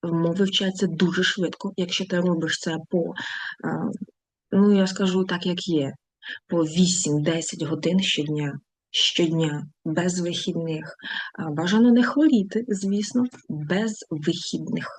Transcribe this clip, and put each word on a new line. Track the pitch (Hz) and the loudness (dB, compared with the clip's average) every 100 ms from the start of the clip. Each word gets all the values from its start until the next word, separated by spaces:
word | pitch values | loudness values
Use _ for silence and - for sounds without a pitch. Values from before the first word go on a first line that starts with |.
Мови | 170 165 170 175 | -2 0 0 2
вчаться | 196 - 190 190 196 | 0 2 -2 0 -2
дуже | 160 180 180 | 2 2 2
швидко, | 185 - 185 - 202 196 | 0 0 -4 -4 -8 -4
якщо | 180 - | -4 -4
ти | 190 180 | -2 0
робиш | 175 165 160 - | 2 0 -2 -4
це | - 160 160 | -4 -6 -2
по, | 180 | -2
е, | 165 - - - - - - 160 - - - _ _ _ _ | -2 -6 -8 -8 -10 -8 -6 -4 -4 -6 -12 _ _ _ _
ну, | 190 208 | 4 6
я | 202 190 | 6 4
скажу | 190 196 185 | 2 0 2
так, | 185 175 185 | 0 -2 -2
як | 175 - | -4 0
є, | 160 135 - _ _ - - _ | 0 0 -6 _ _ -16 -16 _
по | 170 | 0
вісім-десять | 156 160 175 - - 147 151 165 165 175 | 0 4 2 2 0 0 0 -2 -4 -6
годин | 151 156 160 185 | -4 -2 2 2
щодня, | 190 - 147 151 147 143 _ _ _ | 2 0 -2 -2 -2 -6 _ _ _
щодня, | - - - 170 165 160 147 151 _ | 0 0 2 2 2 0 -2 -8 _
без | 165 156 180 180 | -4 0 0 0
вихідних. | 175 165 - 170 165 156 160 - - - - - | -4 -4 -4 -4 -4 -6 -8 -14 -10 -8 -8 -8
А, | 160 | -6
бажано | 147 175 214 240 | -2 2 6 8
не | 240 | 6
хворіти, | 240 - 311 247 196 220 233 | 4 4 6 6 2 -2 -2
звісно, | 196 196 202 208 247 247 - _ | -2 0 -2 0 0 -2 -4 _
без | 156 147 180 220 214 - | -8 -2 -2 -2 -6 -8
вихідних. | 156 151 175 - 165 160 - - | -4 -2 -4 -4 -6 -4 -6 -6